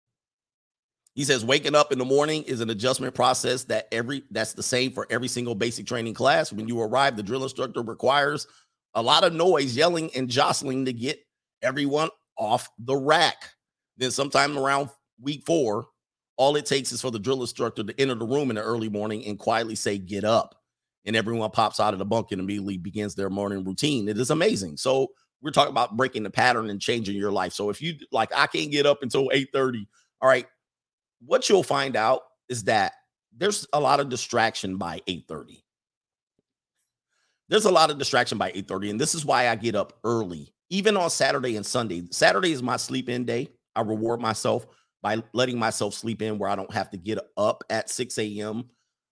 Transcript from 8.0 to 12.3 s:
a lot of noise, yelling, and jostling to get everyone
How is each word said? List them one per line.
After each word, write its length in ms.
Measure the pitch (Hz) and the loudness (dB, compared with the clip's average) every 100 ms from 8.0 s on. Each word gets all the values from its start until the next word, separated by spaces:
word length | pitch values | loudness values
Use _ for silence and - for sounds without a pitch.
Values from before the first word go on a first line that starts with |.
| 117 143 143 147 - _ _ _ _ | 2 4 2 -2 -8 _ _ _ _
a 80 | 110 | -2
lot 220 | 117 156 | 4 6
of 80 | 180 | 6
noise, 440 | 165 180 156 139 120 | 4 4 4 2 2
yelling, 380 | 165 170 160 | 2 2 -2
and 140 | 127 127 | -4 -2
jostling 560 | 123 147 - 143 131 | 2 2 0 -2 -2
to 80 | 131 | -4
get 280 | 117 123 147 _ _ _ _ | -4 -6 -6 _ _ _ _
everyone 480 | 127 131 143 147 160 - _ | -4 -2 0 0 0 -4 _